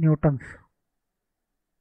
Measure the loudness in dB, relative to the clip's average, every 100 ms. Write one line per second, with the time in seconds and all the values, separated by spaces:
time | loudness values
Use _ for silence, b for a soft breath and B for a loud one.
0 | 0 0 0 -4 -10 -20 _ _ _ _
1 | _ _ _ _ _ _ _ _